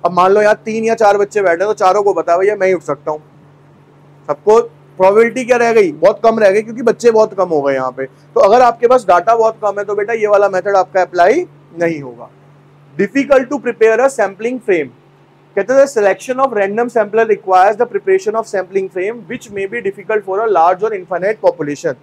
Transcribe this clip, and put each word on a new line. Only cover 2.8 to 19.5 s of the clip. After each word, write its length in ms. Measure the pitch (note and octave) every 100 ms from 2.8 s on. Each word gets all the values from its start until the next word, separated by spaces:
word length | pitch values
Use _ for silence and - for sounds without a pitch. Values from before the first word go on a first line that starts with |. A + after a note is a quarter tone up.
सकता 300 | D3+ C#3+ D#3+
हूँ।" 80 | D#3 - _ _ _ _ _ _ _ _ _ -
सबको 340 | C#3+ - A3 A#3 _ _
probability 540 | - F#3 G3+ A#3 A3+ A#3+
क्या 120 | B3
रह 160 | A#3
गई? 180 | A3+ F#3+
बहुत 280 | D3 F#3 G#3+
कम 160 | A3+ A3+
रह 120 | G#3
गई, 100 | G3
क्योंकि 200 | A3 A3+
बच्चे 300 | A#3+ - A#3
बहुत 220 | A3 G#3+
कम 160 | G3 F3+
हो 120 | D#3
गए 120 | C#3
यहाँ 180 | C3+ C3
पे। 140 | B2 C3+
तो 340 | _ _ -
अगर 220 | G3 A#3
आपके 260 | B3 A#3 A#3+
पास 140 | B3+
data 340 | F#3+ F3 F3 A#3
बहुत 220 | A3+ A3
कम 140 | G#3 G3+
है, 40 |
तो 120 | G3+ G#3
बेटा 180 | G#3
ये 140 | A#3 G#3
वाला 220 | G3+ G3+
method 260 | F#3 F#3 G3+
आपका 260 | E3 F#3
apply 440 | F3 F3+ F3 C#4+ F4+ - _ E3
नहीं 220 | E3+ D#3+
होगा। 280 | C3+ A#2 A#2 _ _ _ _ _ _ -
Difficult 440 | G3+ C#4 C4+ C4+ C4+
to 140 | C#4+
prepare 400 | A#3+ A#3 A3 A3+
a 100 | C4+
sampling 460 | C4 G3 G3 A3+ B3+
frame। 320 | A3 F3+ C3+ _ _ _ _ _ _ -
कहते 180 | G3
हैं, 120 | C4+ C#4
"The 120 | A#3+
selection 420 | G3+ F#3+ - B3+
of 180 | C4+ G#3+
random 280 | G3 G#3 A#3+
sampler 400 | A#3+ G#3 G#3+ A3+
requires 480 | G3+ - F#3 F#3+ G#3+
the 100 | A#3+
preparation 440 | G3 F#3+ F#3+ F#3+ A3
of 100 | G#3+ G3
sampling 340 | F#3 F#3+ F#3+ F#3
frame 180 | F#3+ A#3+
which 340 | E3+ B3 A3+